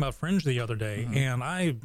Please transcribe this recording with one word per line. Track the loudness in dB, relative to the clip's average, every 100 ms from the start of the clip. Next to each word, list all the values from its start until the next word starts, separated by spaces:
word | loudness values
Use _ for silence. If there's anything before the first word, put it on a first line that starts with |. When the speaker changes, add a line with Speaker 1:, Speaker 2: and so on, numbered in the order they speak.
Speaker 1:
about | 0
Fringe | -2 0 2
the | 2 0
other | 0 -2
day, | -2 -2 0
Speaker 2:
Mm-hmm. | 2
Speaker 1:
and | 2 0
I | -2 0 0 -2